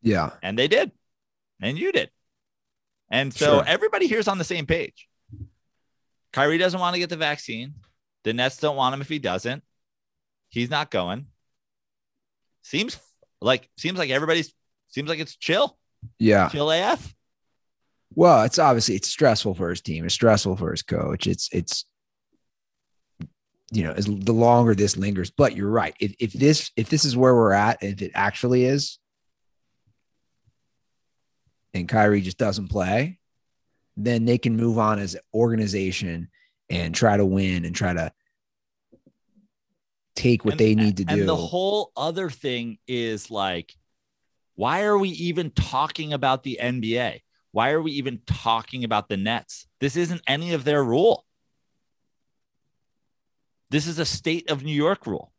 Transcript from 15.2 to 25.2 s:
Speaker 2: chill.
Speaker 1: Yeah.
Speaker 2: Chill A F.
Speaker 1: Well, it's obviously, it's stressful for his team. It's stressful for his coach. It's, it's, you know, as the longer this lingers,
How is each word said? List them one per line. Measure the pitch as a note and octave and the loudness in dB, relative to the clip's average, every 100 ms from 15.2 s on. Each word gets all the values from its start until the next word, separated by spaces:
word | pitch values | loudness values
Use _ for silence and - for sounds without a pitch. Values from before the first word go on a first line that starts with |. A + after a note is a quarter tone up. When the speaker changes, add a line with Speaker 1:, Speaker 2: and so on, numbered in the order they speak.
| D#3 - | -8 -10
Speaker 2:
chill. | - F3+ C#4 _ _ _ - _ | -2 0 0 _ _ _ -20 _
Speaker 1:
Yeah. | A2 G#2 F2+ | 4 6 4
Speaker 2:
Chill | D3+ D3 | 0 0
A | D#3+ | 0
F. | G3+ D#4 - - _ _ _ _ _ _ _ _ _ - | 0 -2 -4 -20 _ _ _ _ _ _ _ _ _ 4
Speaker 1:
Well, | F3 C#3 | 8 8
it's | A2+ - | 6 4
obviously, | D#3 A#2+ A2 G2 | 4 4 2 -2
it's | - | -4
stressful | - D3 G#2+ G#2+ F2 | 2 2 4 0 -4
for | F2 | -4
his | F2 | -6
team. | - D#2 | -6 -6
It's | E2+ | -4
stressful | - A#2 G#2 G2+ F#2+ | 2 4 4 2 -2
for | E2+ | -4
his | - | -6
coach. | - E2+ - - - | -4 -4 -2 -4 -4
It's, | - - | -4 -4
it's, | - E3+ - - _ _ _ _ _ _ _ _ _ _ _ _ _ - _ _ _ _ | -6 -4 -8 -8 _ _ _ _ _ _ _ _ _ _ _ _ _ -18 _ _ _ _
you | A2 | -2
know, | D#2+ | -2
as | - G2+ | -2 -4
the | G#2 F#2+ | -2 0
longer | A2+ A#2 A#2+ A#2 G2+ | 4 6 6 6 4
this | G2+ - | 2 0
lingers, | G2 G2 | -2 -2